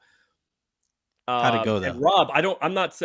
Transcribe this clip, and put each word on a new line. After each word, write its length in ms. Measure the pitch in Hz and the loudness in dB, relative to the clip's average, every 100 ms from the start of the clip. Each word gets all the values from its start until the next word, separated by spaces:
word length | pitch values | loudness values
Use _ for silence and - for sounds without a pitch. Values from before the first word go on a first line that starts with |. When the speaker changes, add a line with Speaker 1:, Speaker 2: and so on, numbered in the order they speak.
| _ _ _ _ _ _ _ _ _ _ _ _ - | _ _ _ _ _ _ _ _ _ _ _ _ -4
Speaker 1:
How'd 280 | 123 123 113 | 0 2 2
it 20 | |
Speaker 2:
um, 80 | 110 | 0
Speaker 1:
go, 100 | 104 | -2
Speaker 2:
and 80 | 90 | -2
Speaker 1:
though? 140 | 120 | 0
Speaker 2:
Rob, 300 | 156 196 - | 2 4 2
I 100 | 139 | 0
don't, 160 | 185 175 | 0 -2
I'm 140 | 156 190 | -2 -2
not 140 | 170 | -4
s-, 120 | - | -4